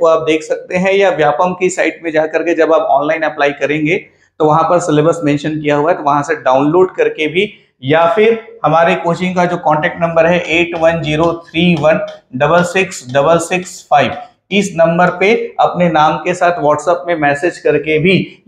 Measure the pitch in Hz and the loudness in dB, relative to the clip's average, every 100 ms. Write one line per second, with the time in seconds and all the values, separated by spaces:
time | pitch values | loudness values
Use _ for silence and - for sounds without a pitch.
0 | 165 160 151 160 156 175 - 180 190 196 | 2 2 2 -2 -2 -8 -4 -2 0 2
1 | 196 156 147 147 180 175 180 165 160 160 | 2 2 0 0 -2 0 -2 0 -2 -4
2 | 165 156 156 160 160 160 156 160 160 139 | -4 -2 0 -2 0 0 2 2 2 0
3 | 147 160 156 151 143 139 139 156 151 190 | 0 -2 -4 -2 -2 -2 -4 -2 -2 -2
4 | - _ _ - 156 151 160 175 - 151 | -6 _ _ -2 2 2 2 0 2 2
5 | 156 160 147 143 160 156 147 147 151 180 | 2 2 0 -2 -4 -4 -2 0 0 0
6 | 147 147 143 151 135 131 147 175 185 - | 0 0 -2 -2 0 2 2 2 2 0
7 | 151 151 151 165 208 - _ _ 131 156 | -2 -2 -4 -2 -4 -6 _ _ 0 2
8 | 170 170 214 226 - - 151 160 170 175 | 2 2 2 0 -6 -4 0 2 2 0
9 | 170 170 185 180 175 - 156 156 170 175 | -2 -2 -2 -2 -2 -2 -2 0 -2 -4
10 | 170 165 160 175 165 160 170 170 165 165 | -2 2 2 0 0 -2 -2 0 0 0
11 | 147 151 170 170 - 160 180 165 151 160 | -2 0 0 -2 -6 0 2 2 2 0
12 | - - _ 127 147 170 175 190 185 - | -2 -14 _ -2 2 2 2 -2 -4 -6
13 | 127 139 151 170 165 185 180 - - 147 | -4 0 2 0 0 -6 -8 -12 -2 0
14 | 120 - - _ - 196 196 165 165 175 | 0 -4 -14 _ -4 -2 -2 0 2 2
15 | 180 - 190 233 - - 151 175 175 156 | 0 0 0 0 -2 -2 -2 0 0 2
16 | 156 160 175 180 175 175 147 147 185 175 | 0 0 -4 0 0 0 0 0 0 -2
17 | 175 170 143 143 175 - - 151 151 156 | -2 -2 0 0 -2 -2 0 0 0 0
18 | 170 185 - - | 2 2 -2 -10